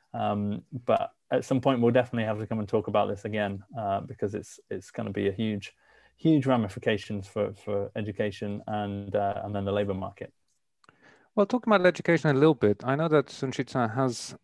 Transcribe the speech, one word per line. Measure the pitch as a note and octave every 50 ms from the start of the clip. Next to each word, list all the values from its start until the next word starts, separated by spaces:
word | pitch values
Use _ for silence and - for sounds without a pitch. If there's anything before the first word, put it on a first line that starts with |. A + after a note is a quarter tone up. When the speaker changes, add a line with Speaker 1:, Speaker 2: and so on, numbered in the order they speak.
| _ _ -
Speaker 1:
Um, | A#2 G#2+ G#2+ G#2 G#2 G#2 G#2 G#2 - - - - A#2+ A#2+
but | - A2 G2+ - - _ _ _ -
at | C3+ C3 -
some | - C#3 B2+
point, | - C#3 C3+ A#2+
we'll | A#2 A#2
definitely | A#2 B2+ A#2+ - - A#2 A2
have | A2 G#2+ G#2+
to | A2
come | G#2+ A#2 A2
and | G#2 G2+
talk | - G#2+ G#2
about | - G#2+ G#2+ G2+ G2+
this | G#2 G2 -
again, | G#2+ G#2+ G#2+ G#2 G2 G2+ G2+ - - -
uh, | A#2+ G#2+ G2 G2 G2
because | F2 - G2 - A2 G2+ G#2
it's, | - - - - - - -
it's | G#2+ F#2 - -
gonna | - - A2 G#2
be | G2+ G2+ G2+
a | G2 -
huge, | - A2+ G#2+ G#2+ G2+ - - - _ _ _ _ _ _ _ _
huge | _ - D#3+ D#3+ D3 B2
ramifications | C3+ B2+ A#2+ A2 G2 - A2+ - A#2 A2 G2+ - - A2 G2+ F#2+
for, | - - G#2+ G2+ G2+ G#2+
for | - - - G#2 G2+ G2+ F#2+ -
education | A#2 G#2 G#2+ G2+ - A2 G#2 G2 - A2 G#2 G2+ G#2 -
and, | - G#2+ G#2 G#2 G2+ G2+ G2+ G2+ G2+ G2
uh, | G#2 G2+ G2 G#2 - -
and | G#2 G#2
then | G2+ G2
the | G2 G2
labor | G2+ G#2 G2 F#2+
market. | F#2+ F#2+ F#2 - - - - _ _ _ _ _ _ _ _ _ _ _ _ - _ _ - - _ _ _ -
Speaker 2:
Well, | G#3+ G3+
talking | G3+ - B3 - A3+ G#3+
about | G3 F3+
education | F3+ F3 - - - E3+ D#3 - D#3
a | C#3
little | C3 D3 D#3+ D3+
bit, | A#2 - G#2 G#2 - -
I | B2 C3+
know | D3 D#3+ E3
that | D3+ D3 C3+
Sunchitsa | - - - C#3 C3 A#2+ - C3 - - C3+ A#2+ A2 A2
has, | C3 C3+ B2+ A#2 - - - - -